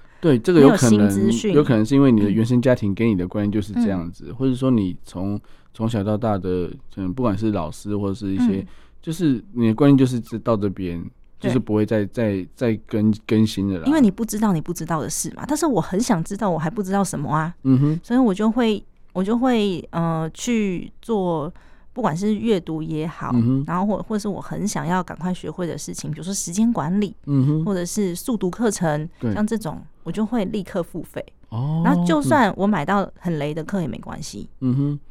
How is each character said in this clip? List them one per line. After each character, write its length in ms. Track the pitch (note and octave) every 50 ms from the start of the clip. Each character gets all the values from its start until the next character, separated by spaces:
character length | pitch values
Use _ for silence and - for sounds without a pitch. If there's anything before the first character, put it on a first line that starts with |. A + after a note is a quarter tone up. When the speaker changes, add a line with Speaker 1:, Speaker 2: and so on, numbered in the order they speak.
| - - - -
Speaker 1:
对， 200 | - E3 C3+ A#2
这 120 | - -
个 100 | F3+ D#3+
有 80 | C#3 -
可 200 | A3+ - - A#2
能， 80 | G#2+
Speaker 2:
没 60 | G#2 G2+
有 60 | G2+
新 120 | G2 G2+
资 100 | - A2
讯。 220 | - A3+ - G#3 E3+
Speaker 1:
有 100 | C#3+ D3+
可 120 | - B2
能 100 | G#2+ A2
是 80 | G#2+ C#3
因 80 | C#3
为 100 | C#3 C3+
你 100 | A#2 G#2+
的 100 | G2+ G#2
原 120 | G2 A2 A2
生 160 | A#2 B2+ B2
家 140 | A2+ C3 B2
庭 180 | - G#2+ G2+ F#2+
给 120 | - A2+
你 100 | A#2 G#2
的 120 | F2+ F2+
观 180 | F#2 - G#2+ G#2
念 60 | G#2
就 100 | G2 G#2+
是 100 | G2 G2+ G2
这 160 | A#2+ A#2 G#2
样 220 | F#2+ F2+ E2 E2+
子， 140 | - - - D2+
Speaker 2:
嗯。 60 | -
Speaker 1:
或 120 | A2+ C3
者 80 | C3+ B2+
说 160 | B2 C3+ C3
你 260 | B2+ A2 G2 F#2 - - -
从， 340 | - - F#2 F#2 G2+ G2+ G#2 - - - - - - -
从 120 | - A2
小 160 | A2+ A#2 G#2 G2
到 140 | G#2+ G#2+
大 220 | G2+ A#2 A2 G#2 F#2+
的， 320 | F2+ F#2 F#2 F2+ F2 E2 - - - - -
嗯， 180 | G2+ F#2+ F#2 F2+
不 80 | B2+
管 160 | B2+ A#2+ G2
是 140 | G#2 A2 A2
老 180 | G#2 F#2 D#2+ D#2
师 260 | - - - G#2 G#2
或 160 | G2+ G2+ G2
是 220 | G2 G2 G2+ G2 G2
一 40 | G2
些， 220 | B3 A#3 - G2
Speaker 2:
嗯。 60 | F#3+ - - - - - - - -
Speaker 1:
就 100 | E3+ D#3+
是 300 | F3 F3+ D3 C3 G#2+ - - -
你 140 | A#2+ A#2
的 80 | A2 A2
观 160 | A2 D3 C#3+
念 60 | C#3
就 100 | C3 C3+
是 120 | B2 B2+ A#2 A2 - A#2 G#2+
到 180 | - B2 A2+
这 100 | G2+ G2+ G2+
边， 300 | F2+ - F#2+ F2 E2+ E2+ F2 - - - - - - -
Speaker 2:
对。 100 | - B2+
Speaker 1:
就 40 | A#2+
是 60 | B2+
不 160 | A2+ - G#2
会 100 | G#2+ G#2+
再， 180 | G2+ A2+ G#2+ G#2
再， 380 | G2 - B2 A#2 G#2+ G2+ F#2+ F2+ - -
再 200 | - B2+ A#2 A2 G#2 -
更， 260 | - - A2 G#2 A2 G#2+ - -
更 180 | - A2+ A2 A2
新 240 | G#2 - G2 G2 G2
的 80 | F#2+
啦。 60 | F2 D#2+
Speaker 2:
因 80 | C4+ D#4
为 80 | D#4+
你 80 | B3+ G3+
不 160 | F#3+ - A#3
知 140 | G#3+ G3+ G#3
道 140 | A3+ G#3 F#3
你 60 | D#3
不 140 | - - E3+
知 100 | - E3
道 120 | - E3+ D#3
的 80 | A2+
事 240 | A#2+ - - - - -
嘛， 100 | - -
但 80 | G#3 D4
是 120 | D4+ E4+
我 120 | D#4 B3 E3+
很 220 | D#3 - - F#3+
想 220 | B3+ - G#3 D#3+ D#3+
知 120 | - G3+
道， 140 | G3+ A3+ G3
我 80 | E3+
还 100 | D#3+ D3
不 140 | F3+ A3 G#3+
知 100 | G3 F#3
道 120 | G3 G3+ G3
什 160 | - - -
么 100 | D3 -
啊。 240 | D3 D#3 D#3 E3 - -
Speaker 1:
嗯 180 | - C3 C3 B2+
哼。 200 | C#3+ D3 D#3 E3+
Speaker 2:
所 160 | - - D#3+
以 20 | B3+
我 140 | B3+ A3 F3+
就 160 | F#3+ G#3+ A3+
会， 340 | G#3+ C4 A#3+ A3+ G#3 G3 - - - - - - -
我 100 | F3+ F#3+
就 140 | G3+ A#3
会， 460 | A#3+ B3+ C4 B3 A3+ G#3 G3+ F3+ D3+ - -
呃， 380 | - E3 E3+ E3 E3 D#3+ D#3+ D#3+ -
去 580 | - - B3 A#3+ A3 G#3 G3 F3+ E3 - - - -
做， 500 | - - A3+ G3+ F#3 F3 E3+ D#3 C#3 F3 - - - - - - - - -
不 80 | -
管 140 | A3+ F#3+ D3+
是 200 | E3+ G3+ G#3+ G#3+
阅 240 | G#3 A3 A#3 G#3+ F3
读 220 | E3+ - D#3+ D#3
也 260 | D#3 D#3+ D#3+ D3+ D#3
好， 240 | E3 - - - - B2
Speaker 1:
嗯 80 | A#2+
哼。 220 | A2+ B2 C3 C3+ C#3
Speaker 2:
然 120 | C#3+ E3+
后 80 | F3+ G3
或， 180 | G#3 G3+ - -
或 160 | - A3 G#3
是 80 | G3
我 120 | G#3 F3+ -
很 280 | D3 - D3+ - F3
想 180 | G#3 - E3 C#3+
要 160 | D#3+ F3+ F#3
赶 160 | F3 - -
快 160 | - D#3+ F#3 F3+
学 160 | - - -
会 160 | D3+ - F3+
的 120 | D#3+ C3+
事 160 | C#3+ - - F3
情， 180 | - - D3
比 60 | D3+
如 60 | D3+ D#3
说 100 | F#3 G3
时 180 | - - E3
间 200 | E3+ G3+ A3+ A#3
管 300 | A#3 - C#3 D#3 F#3 G#3
理， 140 | G#3 F3+ - - -
Speaker 1:
嗯 220 | C#3+ C#3+ C3+ C3
哼。 180 | C#3+ D3+ D#3 D#3+
Speaker 2:
或 80 | G#3+ G3
者 120 | F3+ F3
是 280 | E3+ - G#3+ G3+ F3+ E3+
速 220 | F3+ - - A#3+
读 140 | G3+ - F3+
课 200 | F3 - A#3+ A3
程， 400 | G3+ - F3 D#3+ D3+ D3+ D3+ E3 - -
Speaker 1:
对。 140 | - A2+ G2+
Speaker 2:
像 120 | G3+ G#3+
这 120 | G#3 A3+
种， 240 | G#3 - D#3 D3+ - - - - - -
我 80 | E3
就 140 | E3+ F#3+ A3
会 200 | G#3 B3+ A#3 F#3
立 160 | F#3+ A3 G#3+
刻 220 | F3+ - - F#3 E3
付 180 | - - E3+
费。 220 | - - - - - - - _ - -
Speaker 1:
哦， 320 | A2+ A2+ C3 D3 D#3 E3 E3
Speaker 2:
然 120 | B3 C#4+
后 100 | - F4
就 160 | F4 E4 D4+
算 320 | C#4 C4+ D#4+ C#4+ A#3 F#3+ -
我 120 | - F#3+
买 180 | G#3 G#3 D#3+ C#3+
到 240 | F#3 G3 G3+ F#3 - -
很 220 | - - F3 E3 D3
雷 140 | C#3+ D3+ D3+
的 100 | E3 D#3
课 180 | - G3+ F#3+
也 60 | E3
没 100 | B2+ -
关 240 | - - - - -
系， 260 | - - - G2+ - - - -
Speaker 1:
嗯。 120 | C3 B2+
嗯 40 | B2
哼。 240 | C#3 C#3 C#3+ C#3+ D3 - -